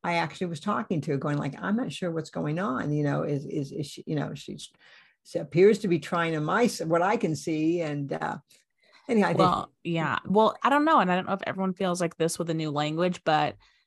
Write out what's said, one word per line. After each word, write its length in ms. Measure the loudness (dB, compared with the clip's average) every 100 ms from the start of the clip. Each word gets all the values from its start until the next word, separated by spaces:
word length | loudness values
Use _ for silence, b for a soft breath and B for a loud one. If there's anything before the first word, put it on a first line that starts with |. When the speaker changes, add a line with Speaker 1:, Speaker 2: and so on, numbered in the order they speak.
Speaker 1:
I 100 | -4 -2
actually 320 | -2 -4 -6
was 140 | -4
talking 400 | -4 -2 -2 -2
to, 160 | -2 -2
going 200 | -2 -2
like, 180 | -4 -6
"I'm 140 | -2 -2
not 160 | -4
sure 180 | -6 -6
what's 180 | -6 -6
going 280 | -6 -4 -2
on, 340 | -4 -4 -2
you 100 | 0
know, 200 | 0 0
is, 220 | -2 -4 -4
is, 260 | -6 -6
is 140 | -6 -10
she, 160 | -10 -6
you 80 | -4
know, 180 | -4
she's, 380 | -8 -12 -14 -16 _ b b b b -10
she 140 | -8
appears 400 | -2 6 6 6
to 100 | 2
be 100 | 0
trying 320 | 0 -2 0
to 60 | -2
my 240 | 0 2 2
s-, 160 | 0
what 200 | 0 2
I 160 | 2 2
can 180 | 0 -2
see." 460 | -2 0 2 0
And, 320 | 0 -4 -4
uh, 240 | -4 -6 -8 -12 b b _ b b b
anyhow, 180 | 2 4
I 60 |
think 60 | 4
Speaker 2:
Well, 340 | 4 2 -4 _
yeah. 360 | -4 -2 0 -2 2
Well, 300 | 4 4 4
I 60 | 2
don't 160 | 4 4
know. 140 | 4
And 100 | 4
I 40 | 2
don't 120 | 0
know 60 |
if 100 | -4 -4
everyone 280 | -2 -2
feels 260 | 0 -2 0
like 160 | -2 0
this 220 | -2 0
with 100 | -2
a 40 |
new 180 | -2 -2
language, 500 | 0 0 2 0 0 2
but 320 | 2 2 -4 b b